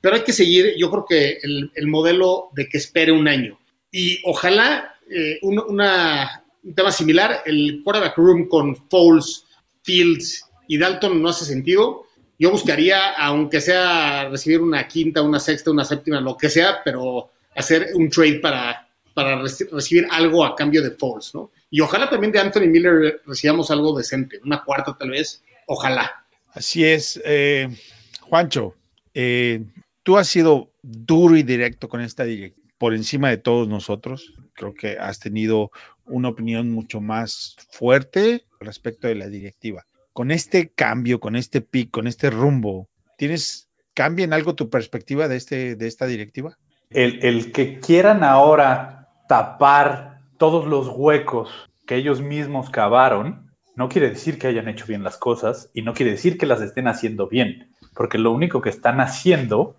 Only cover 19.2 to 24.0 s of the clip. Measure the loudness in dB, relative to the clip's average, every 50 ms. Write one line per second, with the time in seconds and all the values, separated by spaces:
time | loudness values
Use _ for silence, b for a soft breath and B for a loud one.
19.2 | -2 -2 -2 -2 -4 -8 -6 -8 -10 -8 -6 -8 -2 2 4 2 4 2 0 2
20.2 | 2 4 4 4 2 2 0 -2 0 2 2 2 2 0 -6 _ -6 -6 -6 -8
21.2 | -14 -16 -16 -16 -16 _ _ _ _ _ 0 0 0 2 0 -2 0 0 0 0
22.2 | 0 2 2 2 0 2 2 2 4 6 6 6 6 6 4 4 4 2 0 -4
23.2 | _ -12 -10 -2 0 2 2 2 0 0 0 0 0 0 -2 -2